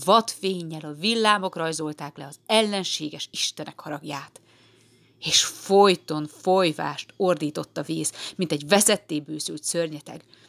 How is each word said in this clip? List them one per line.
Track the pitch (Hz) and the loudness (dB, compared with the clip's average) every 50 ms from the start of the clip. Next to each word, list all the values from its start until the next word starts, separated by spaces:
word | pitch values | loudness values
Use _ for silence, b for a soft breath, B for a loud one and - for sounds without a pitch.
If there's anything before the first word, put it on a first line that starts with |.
| 139 | 4
vadfénnyel | 180 214 233 226 - - - 190 190 190 175 165 160 165 156 151 151 | 6 6 6 4 2 -8 -4 -4 -4 -4 -4 -6 -10 -10 -12 -12 -12
a | 147 | -10
villámok | 147 180 220 233 226 214 208 208 196 190 185 - | -4 -2 0 0 4 4 4 4 4 0 -6 -4
rajzolták | 170 160 165 160 160 156 151 151 - 147 147 _ | -4 -4 -4 -4 -4 -6 -6 -6 -8 -12 -12 _
le | 156 143 | -14 -16
az | 143 - _ _ | -16 -16 _ _
ellenséges | - 214 226 220 208 202 196 175 - - - 156 147 170 147 - - | 2 4 4 4 2 -2 -4 -4 -4 -6 -6 -6 -8 -8 -10 -12 -10
istenek | - - - - - - 151 151 - - | -6 -4 -4 -4 -6 -8 -12 -12 -12 -14
haragját. | - 156 147 143 147 147 143 139 143 - _ - b b b b b b b b b b b b b b b b | -12 -10 -10 -10 -8 -10 -10 -10 -10 -14 _ -20 b b b b b b b b b b b b b b b b
És | - 160 - - - | -4 2 2 2 2
folyton | - - - - - 196 202 202 196 180 - - - 151 151 151 | 2 -6 -10 0 4 6 8 8 8 6 2 -2 -8 -6 -6 -6
folyvást | 151 - - - 185 185 190 180 160 151 - 156 147 143 - - - _ | -8 -12 -4 0 2 4 4 4 2 0 -2 -6 -6 -6 -10 -14 -16 _
ordított | - 196 180 170 - 156 147 - 165 156 _ - 156 | -2 0 0 0 0 -2 -6 -4 -6 -8 _ -8 -10
a | |
vész, | 143 - 160 160 151 - - - - - - | -6 -6 -6 -4 -4 -6 -6 -8 -14 -12 -4
mint | - 180 156 | -4 -2 -2
egy | 165 147 147 147 | -2 -4 2 4
veszetté | 202 202 - 226 208 - _ - 160 147 | 4 6 6 4 2 2 _ -6 -6 -6
bűzült | 143 151 156 151 - - 160 151 | -6 -6 -10 -8 -8 -8 -10 -8
szörnyeteg, | - - - 170 165 160 151 147 - - - 160 - b b b b | -8 -4 -2 -2 -2 -4 -6 -12 -14 -16 -18 -18 -20 b b b b